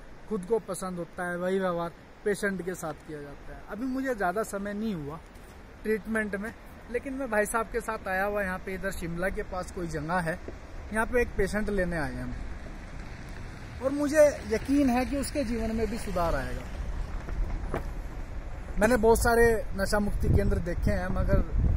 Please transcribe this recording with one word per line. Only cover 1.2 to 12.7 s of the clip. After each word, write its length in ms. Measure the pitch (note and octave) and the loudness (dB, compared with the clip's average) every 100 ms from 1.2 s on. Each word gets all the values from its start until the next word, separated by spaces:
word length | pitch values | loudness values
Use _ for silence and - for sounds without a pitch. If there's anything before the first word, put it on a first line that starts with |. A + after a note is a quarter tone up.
| F3 | -4
है, 60 | F3 | -2
वही 220 | F3+ F#3+ | 0 2
व्यवहार 340 | F#3 E3+ E3+ - - - | 2 0 -4 -8 -18 -6
patient 400 | G#3 G3+ G3+ F#3+ | -2 0 0 -2
के 100 | F3 | -4
साथ 180 | F3+ D#3+ | -6 -6
किया 300 | D3 - D3+ | -8 -10 -12
जाता 340 | C#3+ C#3+ - C#3+ | -12 -12 -12 -12
है। 60 | - | -10
अभी 180 | G3+ C4 | -6 -4
मुझे 280 | C4 C4+ | -2 -2
ज़्यादा 280 | A3+ F#3 F#3+ | 0 2 0
समय 320 | A3 G3+ G3+ | -2 -4 -4
नहीं 200 | G3+ A3 | -2 -2
हुआ 260 | F3+ C#3+ D#3+ - - - - - - | -2 -4 -8 -12 -18 -18 -18 -18 -8
treatment 540 | G#3+ G#3+ G#3 A3 G#3+ G3 | -2 -2 0 -2 -2 -4
में, 180 | A3 - - - - | -6 -10 -16 -16 -6
लेकिन 220 | A#3 - | -6 -4
मैं 180 | C4 C4 | -6 0
भाई 160 | G#3+ G#3 | 2 2
साहब 200 | A3+ G#3+ | 0 -2
के 140 | A#3 | -4
साथ 280 | G#3+ A3 G3 | -4 -4 -2
आया 160 | F#3 | 0
हुआ 180 | G3+ G#3 | 0 0
यहाँ 160 | F#3+ F#3 | -2 -4
पे, 160 | G3 | -4
इधर 160 | F#3+ F#3+ | -4 -4
शिमला 380 | F3+ E3+ E3+ F#3 | -4 -4 -2 -2
के 140 | F#3+ | -2
पास 300 | F#3+ F#3 F3+ | -4 -6 -6
कोई 140 | - E3+ | -6 -4
जगह 340 | D#3 D#3 F#3 | -4 0 0
है, 200 | D#3+ F3+ - - - - - | 0 -2 -6 -12 -12 -12 -4
यहाँ 140 | G#3+ A3+ | -2 2
पे 160 | B3 | 4
एक 60 | A#3 - | 2 2
patient 340 | F#3 G#3 G#3 | 2 2 0
लेने 260 | G3+ F3 E3+ | 2 2 0
आए 180 | C#3 | -2
हैं 80 | B2 | -2
हम। 120 | B2 B2 - - - | -4 -4 -6 -8 -8